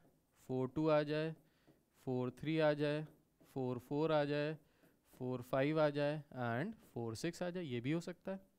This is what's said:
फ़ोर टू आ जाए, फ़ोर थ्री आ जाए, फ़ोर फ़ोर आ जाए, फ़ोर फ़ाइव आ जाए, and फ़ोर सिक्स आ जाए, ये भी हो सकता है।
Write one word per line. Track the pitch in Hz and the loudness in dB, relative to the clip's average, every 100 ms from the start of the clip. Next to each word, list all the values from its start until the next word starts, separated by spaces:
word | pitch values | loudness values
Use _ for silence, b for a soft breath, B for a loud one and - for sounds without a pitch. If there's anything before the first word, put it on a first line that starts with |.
| - _ _ _ - | -10 _ _ _ -6
फ़ोर | 127 127 156 | -2 -2 0
टू | 156 | 4
आ | 151 | 4
जाए, | 147 151 160 160 b b b b _ _ - | 4 0 -2 -6 b b b b _ _ -4
फ़ोर | 127 127 123 | -2 -2 -4
थ्री | 147 160 | -2 2
आ | 156 147 | 4 4
जाए, | 147 151 156 - _ _ - | 2 0 -4 -12 _ _ -12
फ़ोर | 135 127 123 | -4 -2 -4
फ़ोर | - 143 156 | -2 0 2
आ | 151 147 | 2 2
जाए, | 147 147 156 b b b b _ | 0 -2 -4 b b b b _
फ़ोर | - 127 127 120 | -8 -6 -6 -2
फ़ाइव | 139 143 156 | 2 2 4
आ | 151 | 2
जाए, | 143 143 151 - 127 | 2 0 -2 -6 -4
and | 120 117 190 220 - | -2 0 -2 -8 -12
फ़ोर | 123 117 107 | -6 -6 -4
सिक्स | 165 170 | -6 -4
आ | 180 | -6
जाए, | 180 | -6
ये | 165 120 | -4 -2
भी | 123 | 0
हो | 165 | -2
सकता | 170 175 - | -4 -10 -10
है। | 190 - | -10 -12